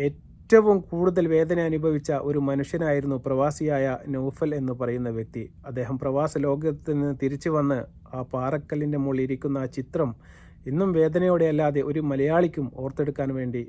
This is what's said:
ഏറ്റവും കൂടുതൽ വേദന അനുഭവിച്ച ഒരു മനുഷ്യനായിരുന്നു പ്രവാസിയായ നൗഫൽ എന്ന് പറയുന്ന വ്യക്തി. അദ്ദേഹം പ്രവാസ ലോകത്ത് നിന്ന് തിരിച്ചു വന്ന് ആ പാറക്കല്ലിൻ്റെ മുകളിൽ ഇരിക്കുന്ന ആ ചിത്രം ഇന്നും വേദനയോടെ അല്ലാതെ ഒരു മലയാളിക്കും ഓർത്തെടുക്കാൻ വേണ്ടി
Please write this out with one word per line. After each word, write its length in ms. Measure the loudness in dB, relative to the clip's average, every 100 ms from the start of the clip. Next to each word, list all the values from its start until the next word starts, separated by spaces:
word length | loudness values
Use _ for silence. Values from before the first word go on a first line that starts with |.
| -4
ഏറ്റവും 680 | -4 -18 -12 4 6 6 4 2
കൂടുതൽ 360 | 0 2 2 4
വേദന 260 | 4 2 2 0
അനുഭവിച്ച 400 | 0 0 0 0 -2 0
ഒരു 100 | 0 0
മനുഷ്യനായിരുന്നു 680 | 0 -2 -2 0 0 0 -4 -2
പ്രവാസിയായ 600 | 2 0 0 0 0 0 -2 -6
നൗഫൽ 360 | -4 -4 -2 -2 -2
എന്ന് 160 | -4 -4
പറയുന്ന 300 | -4 -4 -4 -4
വ്യക്തി. 260 | -6 -10 -12 -14 -10
അദ്ദേഹം 260 | -6 -4 -4
പ്രവാസ 320 | -2 0 0 0 0
ലോകത്ത് 460 | 0 -2 -4 -2 -2
നിന്ന് 180 | 0 0
തിരിച്ചു 280 | -2 -2 -2 0
വന്ന് 220 | 0 0 -4 -14 -14 -10
ആ 20 | -6
പാറക്കല്ലിൻ്റെ 680 | -4 -2 -4 -4 -4 -2 -2
മുകളിൽ 200 | 0 0 -2
ഇരിക്കുന്ന 360 | -2 -2 -2 -4
ആ 40 | -6
ചിത്രം 320 | -6 -2 -2 -4 -16 -20 -20 -16 -4
ഇന്നും 180 | 0 2 4
വേദനയോടെ 500 | 4 4 4 4 4
അല്ലാതെ 280 | 4 2 2 0
ഒരു 120 | 0 0
മലയാളിക്കും 560 | 2 2 4 2 0 -6 -6
ഓർത്തെടുക്കാൻ 480 | -8 -2 -2 -2 -4 -2
വേണ്ടി 240 | -4 -6